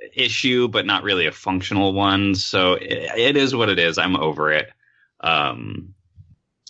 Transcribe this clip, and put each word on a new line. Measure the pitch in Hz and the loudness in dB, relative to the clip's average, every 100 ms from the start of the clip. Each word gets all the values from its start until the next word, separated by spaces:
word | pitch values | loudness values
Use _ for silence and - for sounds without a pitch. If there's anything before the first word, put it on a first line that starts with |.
| - | -12
issue, | - 123 - 131 123 120 | -2 -2 0 0 2 2
but | 107 92 | 0 0
not | 95 | 0
really | 95 95 80 | 0 0 0
a | |
functional | - 98 92 92 101 98 | -2 -4 -4 -2 0 0
one. | 98 98 98 101 | 2 2 2 2
So | 95 - 98 90 | 0 0 2 2
it, | 90 - - 80 107 | 0 -2 -6 -4 0
it | 127 143 | 2 2
is | 135 | 0
what | 127 107 | 0 0
it | 90 | 2
is. | 85 82 | 2 2
I'm | 87 90 | 0 0
over | 78 73 76 | -2 0 0
it. | 76 - _ _ _ _ - | 0 -2 _ _ _ _ -6
Um, | 82 80 71 58 53 - 90 - _ - - - _ _ | -2 0 -2 -6 -10 -12 -14 -20 _ -20 -20 -20 _ _